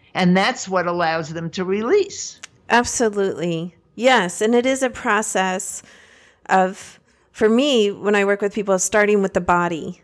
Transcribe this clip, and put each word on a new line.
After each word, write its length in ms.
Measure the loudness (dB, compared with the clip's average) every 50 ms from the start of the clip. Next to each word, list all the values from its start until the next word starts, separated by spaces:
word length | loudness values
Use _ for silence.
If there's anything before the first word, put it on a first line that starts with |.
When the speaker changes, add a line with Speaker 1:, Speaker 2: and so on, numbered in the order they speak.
| _ _ -4
Speaker 1:
And 220 | 0 2 2 4
that's 320 | 4 2 0 -2 -4 -4 -2
what 180 | -2 0 0
allows 460 | 0 -2 -2 0 0 -2 -2 -4 -6 -8
them 160 | -8 -10 -8
to 140 | -6 -6 -4
release. 760 | -2 -2 -2 0 2 2 2 2 0 -6 -12 -14 -14 -14 -18 -20 -20 _ _ _ 0
Speaker 2:
Absolutely. 1080 | 2 2 2 0 -2 0 0 0 0 0 -2 -2 -2 -4 -4 -4 -4 -4 -6 -8 -12 _ _ _ -6
Yes. 460 | 0 2 2 4 4 2 0 -2 -2
And 140 | 0 2 2
it 120 | 2 2
is 160 | 2 0 0 -2
a 80 | -4
process 920 | -4 -4 -4 -2 0 0 0 -2 -2 -2 -2 -2 -2 -6 -6 -8 -12 -12 -14 -18 -20 -20 -20 -20 _ _ _ _ _ _ _
of, 520 | 0 2 2 2 2 -2 -6 -16 -20 -20 -20 _ _ _ _ _ _ -4
for 160 | 0 2 2
me, 420 | 4 4 2 4 4 4 2 2
when 240 | 0 -2 -2 0 2
I 100 | 2 2
work 160 | 2 0 0
with 140 | -2 -4 -4
people, 240 | -2 -2 0 0 0
starting 440 | 0 0 2 2 2 4 4 2 2
with 120 | 0 -2
the 60 | -2
body. 600 | 0 2 2 2 2 0 -2 -4 -8 -10 -12 -14